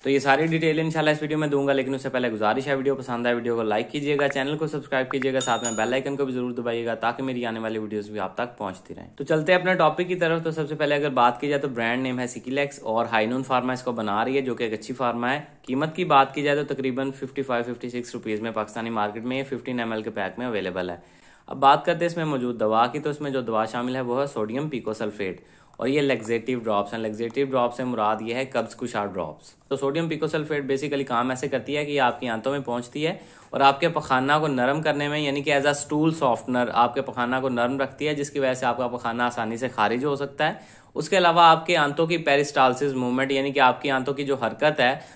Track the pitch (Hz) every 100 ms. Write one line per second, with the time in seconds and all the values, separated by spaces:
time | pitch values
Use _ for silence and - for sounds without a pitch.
0 | 131 139 139 139 165 160 160 151 160 156
1 | 151 151 151 151 151 143 139 135 127 135
2 | 131 127 123 107 107 123 135 135 135 131
3 | 127 120 120 120 117 117 110 104 123 147
4 | 143 143 143 139 135 151 156 151 - 131
5 | 131 135 135 131 127 113 - 110 110 131
6 | 143 139 139 127 123 120 120 117 117 113
7 | 113 120 131 123 117 113 110 110 107 104
8 | 104 104 95 101 120 - 101 90 - -
9 | 87 - 139 160 156 180 180 180 156 151
10 | 180 180 165 165 160 156 147 151 147 147
11 | 147 127 120 - 147 143 143 120 113 120
12 | 131 123 123 117 127 139 143 - - 110
13 | 113 113 110 127 135 131 123 127 - 117
14 | 107 101 117 135 127 117 117 107 - 127
15 | 123 117 120 147 147 - - 131 156 156
16 | 175 139 135 - 143 143 143 131 131 127
17 | 135 135 131 139 131 120 120 120 123 120
18 | 120 120 110 107 113 110 104 117 113 113
19 | 104 107 120 131 131 120 131 123 113 113
20 | 110 107 95 101 123 107 92 90 90 87
21 | - - - - - 131 139 151 175 165
22 | 170 165 156 139 123 120 107 110 123 147
23 | 151 143 143 131 117 110 110 127 123 131
24 | 123 120 139 120 107 123 151 135 107 107
25 | 113 104 98 87 - - - - 123 143
26 | 139 123 110 117 113 127 113 101 101 113
27 | 110 107 117 135 139 131 123 127 127 117
28 | 107 110 113 120 131 120 113 - 120 113
29 | 101 92 78 - - - _ 135 139 151
30 | 165 151 156 156 151 147 135 135 143 139
31 | 135 120 123 127 143 127 120 147 147 143
32 | 123 120 123 113 131 143 131 120 120 147
33 | 156 208 - - - 120 139 139 170 147
34 | - 127 135 151 156 131 123 151 156 143
35 | 147 151 147 143 143 143 139 143 - 151
36 | 160 160 139 113 - 127 120 - 120 139
37 | 127 120 120 131 131 123 120 135 131 -
38 | 147 147 143 147 131 127 127 117 120 120
39 | 117 117 123 120 110 113 127 117 104 120
40 | 143 139 143 - 156 214 - - - -
41 | 160 196 175 165 165 160 165 170 143 143
42 | 165 170 156 143 147 147 131 123 143 131
43 | 123 127 135 135 139 139 131 120 143 135
44 | 127 139 139 135 113 - 151 151 123 139
45 | -